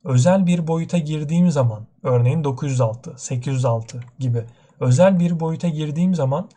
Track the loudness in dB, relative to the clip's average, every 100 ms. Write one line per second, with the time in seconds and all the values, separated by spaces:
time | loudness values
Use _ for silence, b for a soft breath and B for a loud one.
0 | -2 2 4 4 2 0 0 -4 -2 -2
1 | -2 -4 -2 2 4 4 0 0 -12 _
2 | -2 2 2 0 -2 -2 -4 0 -2 -2
3 | -12 -14 -8 -6 -4 -2 -2 -2 -6 -14
4 | -16 -8 -4 -4 -6 b b b 0 4
5 | 4 4 0 0 -4 -4 -4 -4 -4 -2
6 | 0 0 0 -2 -6